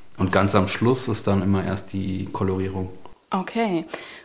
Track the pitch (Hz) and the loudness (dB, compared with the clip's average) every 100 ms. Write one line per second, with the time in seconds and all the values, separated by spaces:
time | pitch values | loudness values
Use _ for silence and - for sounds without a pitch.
0 | - - 92 95 98 107 95 - 113 131 | -12 -2 2 4 6 4 2 2 2 4
1 | - 104 - 98 95 98 92 95 - 98 | 0 0 2 2 4 2 0 -4 -4 -4
2 | 95 95 95 - 95 92 95 95 92 - | -2 -4 -4 -2 0 0 -2 -4 -6 -8
3 | - - _ 196 - 226 226 170 165 - | -18 -20 _ -4 -2 -2 0 0 -4 -10
4 | - - | -14 -16